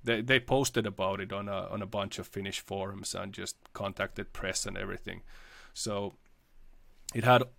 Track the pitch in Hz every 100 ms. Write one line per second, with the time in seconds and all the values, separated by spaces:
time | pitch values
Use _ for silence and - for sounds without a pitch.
0 | - 113 120 131 - 135 135 - 110 95
1 | 95 98 95 98 101 98 92 101 98 104
2 | 98 - 95 - 98 - - 98 95 98
3 | - - 98 98 90 - - - 98 95
4 | 98 - 101 - 95 92 101 95 98 98
5 | - 95 - - - - - - - 101
6 | 101 - _ - _ - - - - -
7 | - 117 117 123 -